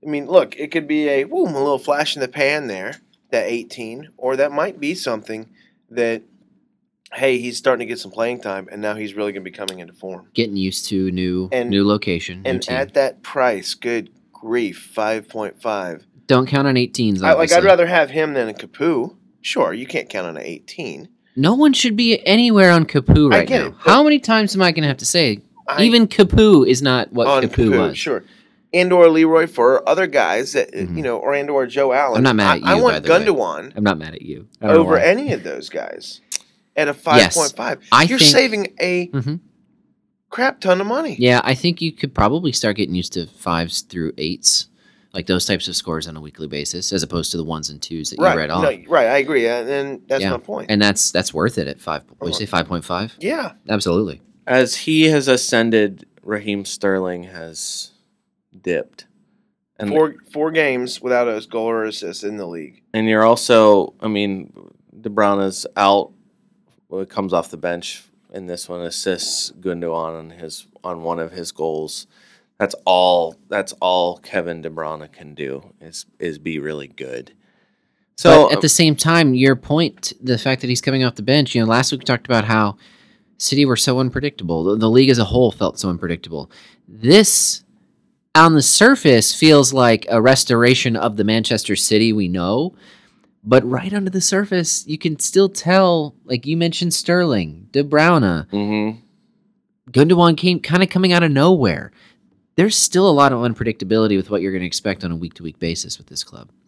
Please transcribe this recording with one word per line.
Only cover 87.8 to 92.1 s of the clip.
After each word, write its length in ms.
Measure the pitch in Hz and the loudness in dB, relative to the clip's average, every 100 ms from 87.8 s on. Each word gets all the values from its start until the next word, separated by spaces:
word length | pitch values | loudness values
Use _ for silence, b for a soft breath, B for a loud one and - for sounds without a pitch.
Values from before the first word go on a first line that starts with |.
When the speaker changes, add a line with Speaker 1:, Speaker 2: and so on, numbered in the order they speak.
| _ _ _ _ _ | _ _ _ _ _
Speaker 2:
on 200 | 156 165 | 4 6
the 80 | 156 | 6
surface, 680 | 127 - 226 269 156 120 110 | 4 4 6 6 6 4 4
feels 380 | - 156 151 131 | 4 6 6 6
like 320 | 135 120 110 - | 4 4 4 2
a 100 | 117 | 2
restoration 760 | 117 131 - 117 120 127 131 113 | 4 4 2 2 4 2 0 -2
of 200 | 107 104 | -2 -2
the 60 | |
Manchester 520 | 104 110 110 113 - 101 | 0 0 0 -2 -2 -4
City 360 | - 107 113 | 0 2 2